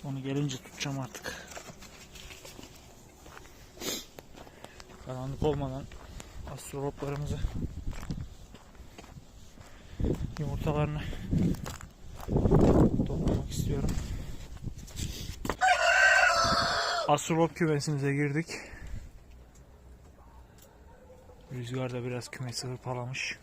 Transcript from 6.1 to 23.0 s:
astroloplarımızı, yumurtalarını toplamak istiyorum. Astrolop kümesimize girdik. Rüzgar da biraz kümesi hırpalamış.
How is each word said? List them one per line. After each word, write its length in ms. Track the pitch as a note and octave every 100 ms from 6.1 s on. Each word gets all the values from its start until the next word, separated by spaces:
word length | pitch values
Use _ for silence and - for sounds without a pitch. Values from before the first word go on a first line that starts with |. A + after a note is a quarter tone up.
| - - - -
astroloplarımızı, 840 | C#3 - C#3+ C#3 - C#3+ C#3+ D3 C#3+ - - - - - - - - - - - - - - - - - - - - - - - - - - - - - -
yumurtalarını 640 | C#3+ C#3+ D#3 D3 D3+ D3+ - - - - - - - - - - - - - - - - - - - - -
toplamak 440 | - - G#2+ -
istiyorum. 400 | - - - - - - - - - - - - - - - - - - - - - F#5+ - E5+ F5 C6+ - E5+ E5+ E5 - - - - - -
Astrolop 480 | D3 - E3 E3 -
kümesimize 580 | E3 D3 D3 C#3+ C#3
girdik. 320 | C#3 D3 C#3+ E3 - - - - - - - - - - - - - - - - - - - - - - - - - - - - - -
Rüzgar 400 | B2+ A#2+ B2+ B2+
da 120 | B2
biraz 240 | B2 B2 -
kümesi 380 | - B2+ A#2 B2+
hırpalamış. 720 | B2+ B2+ B2+